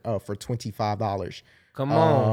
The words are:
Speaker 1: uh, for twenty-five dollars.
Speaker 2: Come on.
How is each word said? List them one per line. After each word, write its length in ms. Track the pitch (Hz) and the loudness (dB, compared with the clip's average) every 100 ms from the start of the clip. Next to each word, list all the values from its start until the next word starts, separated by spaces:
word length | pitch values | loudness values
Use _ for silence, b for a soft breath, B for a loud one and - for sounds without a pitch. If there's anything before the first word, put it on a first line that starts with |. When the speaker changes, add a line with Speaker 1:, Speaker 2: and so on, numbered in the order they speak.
Speaker 1:
uh, 160 | - 101 | -4 -6
for 160 | - 101 | -6 -8
twenty-five 640 | - 120 110 - 107 104 | -6 -8 -6 -4 -2 -2
dollars. 420 | 107 98 90 - b b b | -2 -4 -6 -10 b b b
Speaker 2:
Come 160 | - 139 | -8 0
on. 380 | 156 165 139 110 | 4 6 6 4